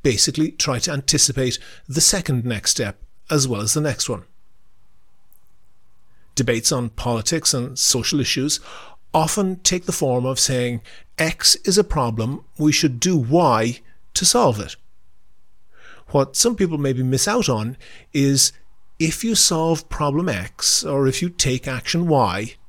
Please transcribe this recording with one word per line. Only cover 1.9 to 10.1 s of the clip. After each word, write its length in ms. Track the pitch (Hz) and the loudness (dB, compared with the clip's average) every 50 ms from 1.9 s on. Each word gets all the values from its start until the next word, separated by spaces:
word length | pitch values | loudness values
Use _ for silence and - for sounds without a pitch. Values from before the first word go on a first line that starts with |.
| 131 160 | 0 2
second 440 | - - - 190 170 - 135 120 117 | 4 4 2 2 0 0 0 0 0
next 260 | 123 113 101 - - | -2 -4 -2 0 0
step, 260 | - - 117 101 - - - - - - - - | 0 0 -2 -4 -4 -10 -18 -20 -18 -18 -4 0
as 160 | 156 147 135 | 2 2 2
well 160 | 131 117 101 | 2 -2 -2
as 120 | 107 - - | -2 0 0
the 80 | 151 | 0
next 260 | 151 147 127 - - | 0 -2 -2 -2 -4
one. 160 | - 120 98 - - - - - - - - - - - - - - - - - - - - - - - - - - - - - - - - - - - - - - - - - - - | -4 -4 -8 -8 -16 -20 -20 -20 -20 -20 -20 -20 -20 -20 -20 -20 -18 -18 -18 -20 -20 -20 -20 -20 -20 -20 -20 -20 -20 -20 -20 -20 -20 -20 -20 -20 -20 -20 -20 -20 -20 -20 -20 -20 -8 -4
Debates 380 | - 127 113 120 113 - - | -2 0 0 0 0 0 0
on 180 | 156 127 120 113 | 0 0 -2 -4
politics 640 | - - - 123 120 113 107 - 170 160 - - - | -6 -4 -2 -2 -2 0 0 -2 -2 0 0 0 0
and 240 | 127 120 - 123 | 0 -4 -4 -4
social 440 | - - - - 123 113 - - 143 | -2 0 2 2 2 0 0 0 2
issues 400 | 123 - - 135 131 151 - - - - - - - - - - - - | 2 2 0 0 0 0 -2 -4 -4 -14 -16 -16 -16 -16 -18 -18 -12 0
often 460 | - 160 160 160 - 214 196 185 185 180 | 2 2 2 2 2 0 0 0 -2 0
take 240 | - - 185 180 - | 0 0 0 0 -2
the 60 | - | -4
form 320 | - - 156 135 | -2 0 0 2